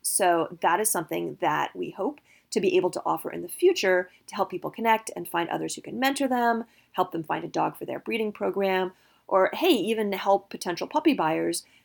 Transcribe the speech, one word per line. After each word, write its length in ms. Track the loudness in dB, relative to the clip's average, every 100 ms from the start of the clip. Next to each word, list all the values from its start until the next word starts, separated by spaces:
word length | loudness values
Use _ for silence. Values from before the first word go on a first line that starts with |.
So 560 | -4 2 4 4 0 0
that 180 | 2 2
is 100 | 2
something 480 | 0 -2 -4 -4 -2
that 360 | -2 0 -2 -6
we 160 | -8
hope 280 | -4 -6 -6 _ _ _
to 100 | -2
be 160 | 2 2
able 140 | 2
to 100 | -2 -2
offer 260 | -4 -6
in 100 | -10
the 60 | -10
future 640 | 2 4 4 4 2 0 _ -12
to 80 | -4
help 140 | -4
people 200 | -4 -8
connect 400 | -2 2 2 0 -10
and 120 | -6
find 220 | -4 -2
others 260 | -4 -6 -8
who 60 |
can 180 | -10 -2
mentor 280 | -2 0 0
them, 380 | 2 2 0 -4 _ _
help 200 | -4 -2
them 120 | -4
find 200 | -4 -6
a 60 | -4
dog 260 | -2 -2 -4
for 100 | -8
their 140 | -8
breeding 320 | -4 -4 -4
program, 600 | -2 -2 0 0 0 -2 -6 _ _ 0
or, 220 | 2 2
hey, 180 | 2 2
even 400 | 4 2 0 0
help 380 | 0 2 2 0
potential 380 | -8 -6 -4 -2
puppy 260 | 2 2
buyers 500 | 4 2 0 0 -4 -8 _